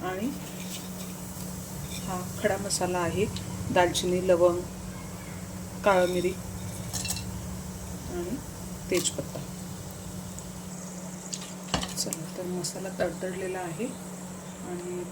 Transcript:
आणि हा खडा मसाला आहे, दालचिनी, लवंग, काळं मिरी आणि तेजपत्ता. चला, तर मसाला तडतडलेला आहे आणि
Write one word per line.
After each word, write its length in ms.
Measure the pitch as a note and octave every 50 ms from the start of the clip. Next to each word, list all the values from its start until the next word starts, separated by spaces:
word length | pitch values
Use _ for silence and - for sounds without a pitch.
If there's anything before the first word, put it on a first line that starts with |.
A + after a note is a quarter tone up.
| - F4+
आणि 240 | F#4 F#3+ G#3+ C4+ - - - - - - - - - - - - - - - - - - - - - - - - - - - - - - - - - - F#3
हा 320 | F#3 F#3 F3+ F3+ F3+ - - -
खडा 140 | G#3 F#3+
मसाला 420 | G3 G3 G3 - - F#3 F3+ F3+ F3+
आहे, 260 | F3 E3 E3 F3+ G#3 A#3 - - - - - - - - -
दालचिनी, 560 | F#3 F3+ F3 F3 - F#3+ F#3 F3+ F3+ F3+ F#3
लवंग, 300 | F3+ E3+ F3 F3+ E3+ F3+ F3+ - - - - - - - - - - - - - - - - - - - - - - - -
काळं 240 | G#3 G3 F#3 F3+ F3+
मिरी 240 | F3+ F3+ F3 F3+ F#3 - - - - - - - - - - - - - - - - - - - - - - - - - - - - - - - - - - -
आणि 260 | - F3 F3 F3+ G#3+ - - - - - - - - - - -
तेजपत्ता. 480 | F#3+ F3 - - - - - - - - - - - - - - - - - - - - - - - - - - - - - - - - - - - - - - - - - - - - - - - - - - - - - - - - - - -
चला, 400 | - - F#3 - E3 D#3+ F#3 F3+ F#3
तर 40 | F#3
मसाला 460 | F3+ F3+ F3+ E3+ - - G3 F#3 F#3+
तडतडलेला 680 | F3+ - F3+ F3 D#3+ - F#3+ F#3 F#3 F#3 F#3+ F#3 F#3 F#3
आहे 280 | F#3 F3 D#3+ D3+ A3 C4 - - - - - - - - - - - - - - -
आणि 380 | F3+ F3+ F3+ F3 F3+ F3+ F3+ F3 F3+